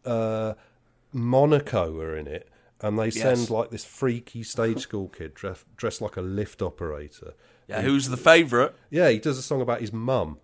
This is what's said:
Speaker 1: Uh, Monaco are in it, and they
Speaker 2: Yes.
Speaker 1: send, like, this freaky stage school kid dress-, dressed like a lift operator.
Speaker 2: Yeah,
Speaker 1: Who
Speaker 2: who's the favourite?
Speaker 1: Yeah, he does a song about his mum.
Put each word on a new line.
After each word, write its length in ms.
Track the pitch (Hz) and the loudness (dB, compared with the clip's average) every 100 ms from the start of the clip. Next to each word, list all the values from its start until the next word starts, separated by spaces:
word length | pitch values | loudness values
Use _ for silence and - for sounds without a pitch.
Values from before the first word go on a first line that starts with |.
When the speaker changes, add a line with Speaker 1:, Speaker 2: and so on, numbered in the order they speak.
Speaker 1:
Uh, 500 | 127 117 113 110 110 - _ _ _ _ _ | -2 -2 0 -2 -4 -6 _ _ _ _ _
Monaco 840 | 127 117 131 147 147 143 101 82 80 | -4 2 4 6 4 2 0 0 -4
are 160 | 80 78 | -6 -6
in 100 | 76 | -8
it, 220 | 80 - _ _ _ | -10 -12 _ _ _
and 180 | 107 107 | -4 -2
they 80 | 110 | -2
Speaker 2:
Yes. 160 | 110 | 0
Speaker 1:
send, 280 | 131 123 113 | 0 2 0
like, 200 | 113 107 | -2 -2
this 140 | 110 | -8
freaky 580 | - - 131 120 - 117 | -14 -4 -2 -2 -8 -14
stage 380 | 110 - 113 113 | -8 -2 0 -2
school 260 | - 104 92 | -4 -8 -8
kid 260 | - 80 | -10 -14
dress-, 300 | - 98 92 _ - | -10 -10 -10 _ -8
dressed 240 | 95 - | -6 -6
like 160 | 107 - | -8 -6
a 40 | |
lift 380 | 92 98 101 - | -6 -4 -6 -6
operator. 720 | 90 - 85 73 73 - - - _ _ - | -8 -6 -8 -8 -12 -18 -20 -20 _ _ -10
Speaker 2:
Yeah, 160 | 107 | -2
Speaker 1:
Who 100 | 123 | 0
Speaker 2:
who's 160 | 139 127 | 0 0
the 80 | 127 | 2
favourite? 580 | 160 165 156 120 143 - _ | 8 8 8 2 2 -2 _
Speaker 1:
Yeah, 180 | 151 165 | 2 4
he 80 | 110 | 4
does 200 | 156 131 | 0 -4
a 40 | |
song 180 | - 139 | -2 -2
about 200 | 123 117 | 0 -2
his 120 | 110 | -4
mum. 460 | 110 117 131 82 73 | -6 -2 -2 -2 -8